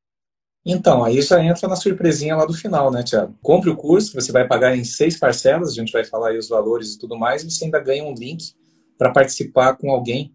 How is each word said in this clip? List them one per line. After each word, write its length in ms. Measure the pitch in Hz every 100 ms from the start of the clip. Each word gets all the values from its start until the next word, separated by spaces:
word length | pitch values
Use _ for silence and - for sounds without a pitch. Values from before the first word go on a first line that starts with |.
| _ _ _ _ _ _ 170
Então, 380 | 180 180 127
aí 180 | 117 131
já 220 | 143 175
entra 240 | 165 170 185
na 80 | 175
surpresinha 600 | 202 175 175 139 151 156
lá 100 | 156
do 80 |
final, 360 | 160 214 160 139
né, 140 | 120
Thiago? 320 | 120 110 90 -
Compre 260 | - 180 180
o 60 | 156
curso, 380 | 147 190 214
você 180 | 135 -
vai 160 | 131 123
pagar 280 | 120 127 127
em 80 |
seis 360 | 117 - 156 165
parcelas, 500 | 135 117 131 156 165
a 40 |
gente 180 | 113 110
vai 120 | 117
falar 260 | 110 113 113
aí 80 | 113
os 100 | 110
valores 440 | 113 107 117 110
e 60 | -
tudo 160 | 117 117
mais, 280 | 120 143
e 80 | 165
você 140 | - 160
ainda 140 | 156
ganha 240 | 135 139
um 120 | 147 120
link 380 | 123 165 - _ _ _ _ -
pra 80 | 127
participar 680 | 139 135 - 127 131 127 131
com 140 | 143
alguém 420 | 131 113 127 151